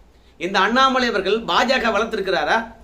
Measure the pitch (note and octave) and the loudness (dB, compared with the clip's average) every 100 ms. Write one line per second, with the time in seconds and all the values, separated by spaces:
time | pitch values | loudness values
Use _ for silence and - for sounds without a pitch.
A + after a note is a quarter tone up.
0 | - _ _ _ F3 G3 G3+ B3 C4+ B3+ | -20 _ _ _ -4 0 2 4 2 2
1 | B3 G3 F#3 A3+ E3+ F#3 A#3 C4 A3+ G3+ | 0 0 0 -2 0 0 2 0 0 -2
2 | A3+ G#3+ F#3+ E3+ D3+ A3 A#3 - | -2 -4 -2 -2 0 -2 -2 -14